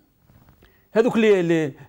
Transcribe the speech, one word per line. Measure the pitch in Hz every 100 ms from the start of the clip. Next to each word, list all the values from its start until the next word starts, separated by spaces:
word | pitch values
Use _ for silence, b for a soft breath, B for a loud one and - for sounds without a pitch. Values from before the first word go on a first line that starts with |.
| _ _ _ _ _ b b b b 214
هذوك | 233 226
لي، | 220 196
لي، | 170 165 147 B